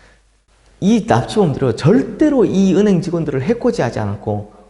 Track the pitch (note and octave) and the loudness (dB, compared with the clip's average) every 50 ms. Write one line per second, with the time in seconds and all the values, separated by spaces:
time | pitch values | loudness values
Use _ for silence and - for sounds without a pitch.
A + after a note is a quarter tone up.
0 | _ _ _ _ _ _ _ _ _ _ _ _ _ _ _ _ E3+ F#3+ A#3 A3+ | _ _ _ _ _ _ _ _ _ _ _ _ _ _ _ _ 0 2 2 2
1 | - - A2+ B2 - - - A3 G3+ D#3 B2+ - C#3 B2+ A2 - - D3 G#3+ C4 | 2 2 0 0 0 0 0 0 0 0 0 0 -2 -2 -2 0 2 2 2 2
2 | C4+ - - - D#4 D4+ D4 B3+ G3 - - F#3 G3 F#3+ E3 F3+ G#3 G#3+ F#3+ E3 | 2 -2 -2 0 0 2 2 2 2 2 2 2 2 2 2 2 2 2 2 0
3 | - - E3+ E3+ D#3 - - C3+ B2+ E3 A#3 A#3 - B3 A#3+ - C#3+ A#2 - A#2 | 0 -2 -4 -4 -4 -4 -4 -4 -2 -2 -2 0 0 -2 -2 0 -2 -4 -2 -4
4 | G#2+ G2+ G2+ G2+ - A2+ G#2 G#2 G#2 - - - - - | -6 -6 -6 -6 -6 -6 -6 -6 -8 -12 -18 -20 -20 -20